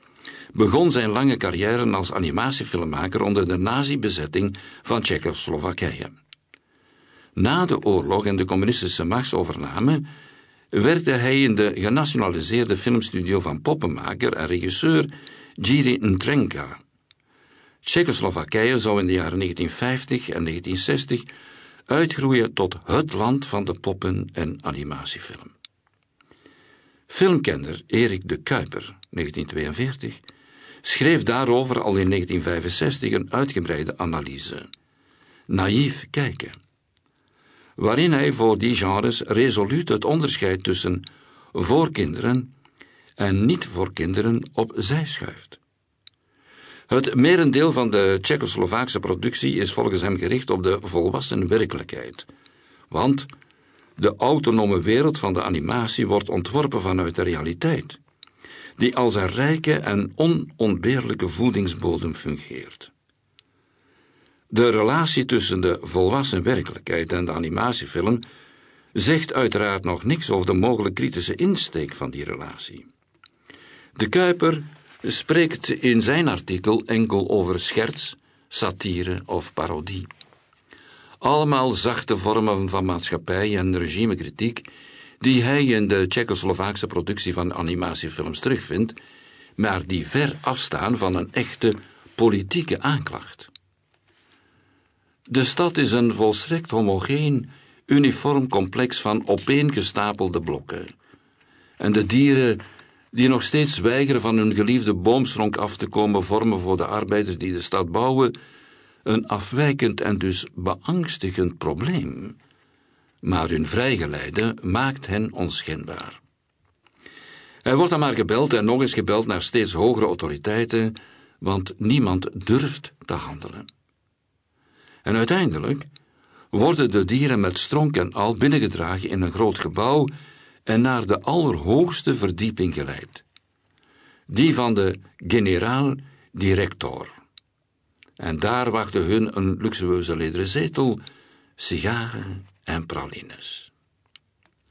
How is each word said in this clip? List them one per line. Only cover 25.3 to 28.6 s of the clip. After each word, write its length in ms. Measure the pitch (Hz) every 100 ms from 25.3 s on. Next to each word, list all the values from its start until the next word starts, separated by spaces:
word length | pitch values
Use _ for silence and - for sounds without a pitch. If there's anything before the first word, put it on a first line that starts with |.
| - - _ - _ _ _ _ _ _ _ - _ _ _ _ _ -
Filmkenner 720 | - 190 165 - 76 69 82 -
Erik 400 | 110 117 92 92
de 100 | 78
Kuyper, 600 | - 131